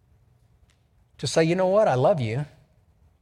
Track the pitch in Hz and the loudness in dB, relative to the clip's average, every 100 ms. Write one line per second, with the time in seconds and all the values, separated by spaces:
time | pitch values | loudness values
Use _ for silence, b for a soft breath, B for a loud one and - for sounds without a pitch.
0 | _ _ _ _ _ _ _ _ _ _ | _ _ _ _ _ _ _ _ _ _
1 | _ - - - 160 180 185 202 220 - | _ -12 -4 0 0 0 0 2 2 2
2 | 147 180 113 120 147 _ _ _ _ _ | 0 0 -2 -6 -8 _ _ _ _ _
3 | _ _ | _ _